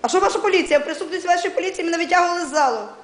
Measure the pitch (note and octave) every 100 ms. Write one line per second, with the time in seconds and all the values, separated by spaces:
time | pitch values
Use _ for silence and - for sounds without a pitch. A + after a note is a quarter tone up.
0 | F4 F#4 F#4+ - G#4 F#4 - D4 D4 D4+
1 | E4+ F4+ F4 F4 F4+ - F#4 - E4+ E4+
2 | E4+ F4 F4 F4 D#4 D4 C4+ A3+ G#3 -